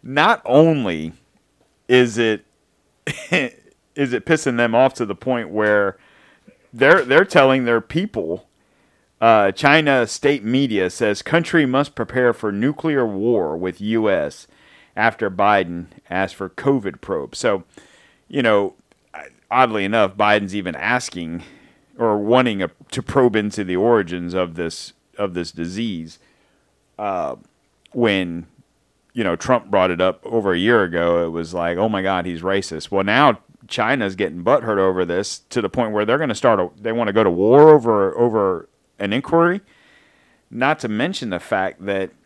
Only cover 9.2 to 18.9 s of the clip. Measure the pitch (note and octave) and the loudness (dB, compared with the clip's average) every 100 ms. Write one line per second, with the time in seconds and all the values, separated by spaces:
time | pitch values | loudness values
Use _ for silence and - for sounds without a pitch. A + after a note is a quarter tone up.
9.2 | A#2 A2 G2+ F#2+ C#3+ D#3 D3+ C3+ A2+ - | 4 6 4 2 2 4 4 2 0 -2
10.2 | C#3+ C#3+ G#2 B2+ C#3 G#2 F#2 - A2+ G#2 | 0 0 0 -2 0 0 -2 0 -2 -2
11.2 | - E3 E3 E3+ C#3 B2+ D3 - A#2 C3 | -2 -2 2 0 2 0 -2 -6 -6 0
12.2 | B2 A#2 A2 G2+ B2 C#3+ D#3+ C#3+ A#2 G2 | 0 0 -4 -2 -2 -2 -2 -2 -2 -2
13.2 | A2 A#2 E2 D#2+ F#2 F2 G#2 A2+ A2 F#2 | 0 0 0 -4 -6 -6 -2 0 2 0
14.2 | D2+ - - _ _ _ _ - A2+ - | -2 -8 -20 _ _ _ _ -2 -2 0
15.2 | G#2+ F#2 G2+ G#2 F2 F2 E2+ - _ F2+ | -8 0 2 2 0 -8 -12 -20 _ -6
16.2 | F#2+ - F#2+ - C#3 C#3 G2 - - F2 | -6 -6 -12 -6 -2 -2 -2 -10 -8 -8
17.2 | C2+ - A#2+ G2+ - - _ _ _ _ | -6 -4 -2 -2 -6 -20 _ _ _ _
18.2 | _ C#3+ A#2+ G#2 G2 _ _ | _ -2 2 2 0 _ _